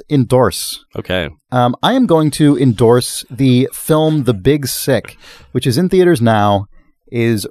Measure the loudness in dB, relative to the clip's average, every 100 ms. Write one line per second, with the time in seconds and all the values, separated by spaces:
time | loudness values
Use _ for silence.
0 | -2 -2 2 2 2 -2 -10 -12 _ -14
1 | -6 -6 -6 -10 _ -2 0 0 -2 0
2 | 2 2 0 2 2 4 2 2 4 2
3 | 0 -8 -12 -2 0 2 0 -4 -2 0
4 | 0 0 -2 -2 0 0 -2 -6 -4 -4
5 | -4 -16 -20 -20 -10 -4 -2 0 0 2
6 | 2 2 2 2 2 0 -2 -14 _ _
7 | _ -4 -2 -2 -4